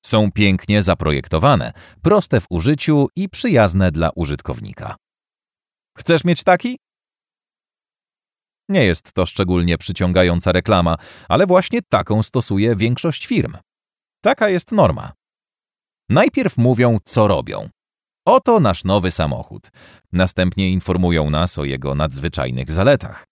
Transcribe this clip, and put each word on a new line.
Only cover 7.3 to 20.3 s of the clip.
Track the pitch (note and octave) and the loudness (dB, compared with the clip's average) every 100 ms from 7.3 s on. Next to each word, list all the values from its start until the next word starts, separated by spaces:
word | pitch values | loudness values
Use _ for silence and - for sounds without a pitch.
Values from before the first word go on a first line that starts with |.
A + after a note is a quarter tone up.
| _ _ _ _ _ _ _ _ _ _ _ _ _ - | _ _ _ _ _ _ _ _ _ _ _ _ _ -2
Nie | G3 | 2
jest | G#2 D#2+ - | 2 0 -4
to | - | -4
szczególnie | F2+ - F#2 F2+ F2 E2 | -2 -2 0 2 2 -2
przyciągająca | - - F2+ F2+ F2+ E2+ F#2 | -4 -2 0 2 2 2 0
reklama, | F2+ F#2+ G2 E2+ E2 - - - | 0 2 2 2 -2 -6 -20 -2
ale | C3+ | 0
właśnie | F#3 F3+ - A#3 - | 4 2 2 -6 -2
taką | G2+ F2+ G#2+ | -2 0 -2
stosuje | A2 C3 - G2 A2 | 0 -2 -2 0 2
większość | G#2 A2+ B2 E3+ - | 2 0 0 -4 -6
firm. | - A3+ - - _ _ _ _ _ _ | -4 -2 -2 -10 _ _ _ _ _ _
Taka | A3 C#4 G#3 | -2 0 0
jest | F3+ - | -2 -2
norma. | G#3+ B2 - - _ _ _ _ _ _ _ _ _ - | 2 2 2 -10 _ _ _ _ _ _ _ _ _ 0
Najpierw | C3+ B3 - A#3 - | 2 2 0 -2 0
mówią, | A#2+ A#2 B2 A2 | 0 2 2 0
co | - - G#2+ | -2 0 2
robią. | D#2+ A1 G1+ G#1 _ _ _ _ _ - | 0 -4 -12 -12 _ _ _ _ _ 2
"Oto | B3+ - A3+ | 2 4 2
nasz | A#2+ F2 | 2 0
nowy | F#2 G2+ F2+ | 0 0 0
samochód". | - D#2 B1 - G1+ - _ - - _ | -2 -4 -6 -12 -20 -20 _ -20 -20 _
Następnie | F2 F#2 | -2 0